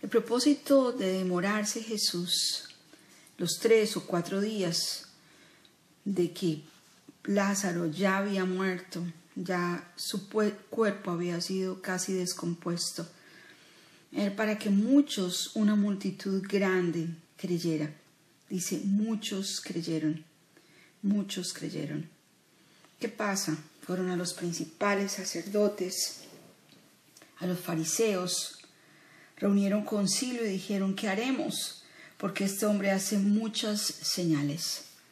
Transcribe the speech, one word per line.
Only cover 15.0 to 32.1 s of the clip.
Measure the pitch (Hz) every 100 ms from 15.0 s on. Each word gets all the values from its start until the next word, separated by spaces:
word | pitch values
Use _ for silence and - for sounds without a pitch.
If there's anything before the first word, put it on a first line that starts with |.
| 285 - 185 180 -
una | 220 208 208
multitud | 202 196 196 185 196 190
grande, | 185 202 196 185 175 165 165 165 - -
creyera. | 180 175 170 156 147 - - _ _ _ _
Dice, | 190 - 190
muchos | 202 202 220 214 - 196 196 -
creyeron, | - 175 170 160 156 160 - _ _ - _ - - _
muchos | 202 208 - - -
creyeron. | - 82 - - - - - _ _ _ _ _ - - _
¿Qué | 226
pasa? | - 208 196 - 151 - -
Fueron | - 180 180
a | 180
los | 175
principales | - 175 170 160 - 202 196 196
sacerdotes, | - 185 175 180 202 208 208 180 - - - - - - - _ - - _ _ - - -
a | 180
los | 175
fariseos, | - 165 160 - 226 190 180 - - - - - - - - - - -
reunieron | 202 202 196 208
concilio | 208 208 196 - 254 240
y | 220
dijeron, | 190 - 202 196
"¿Qué | 190 214
haremos? | 196 254 254 - - - - - - -